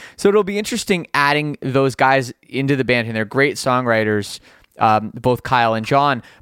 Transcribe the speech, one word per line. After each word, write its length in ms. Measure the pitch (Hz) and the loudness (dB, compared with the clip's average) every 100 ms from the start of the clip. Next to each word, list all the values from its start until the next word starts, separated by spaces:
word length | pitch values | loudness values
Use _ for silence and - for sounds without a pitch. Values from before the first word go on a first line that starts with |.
| - - | -20 -2
So 140 | 202 | 2
it'll 140 | 208 196 | 2 0
be 120 | 202 | -4
interesting 480 | 214 240 - 180 - | -4 -6 -2 -2 -2
adding 440 | 143 143 147 151 139 | 0 2 2 -2 -6
those 340 | 135 135 135 - | -2 0 0 2
guys 360 | 131 135 123 - _ | 2 2 0 -10 _
into 280 | 127 139 139 | -4 0 0
the 80 | 120 | 0
band, 220 | 120 113 | 0 -2
and 80 | 110 | -4
they're 80 | 104 | -2
great 300 | 135 143 104 | 0 0 0
songwriters, 840 | 135 127 123 110 107 107 101 - - _ _ - | -2 0 2 0 2 0 -2 -12 -20 _ _ -2
um, 340 | 113 107 107 120 | 2 2 -2 -4
both 240 | 127 120 | -2 -2
Kyle 300 | - 123 117 | 0 2 2
and 120 | 110 110 | 0 0
John, 380 | 139 143 120 - - | 0 2 -2 -8 -18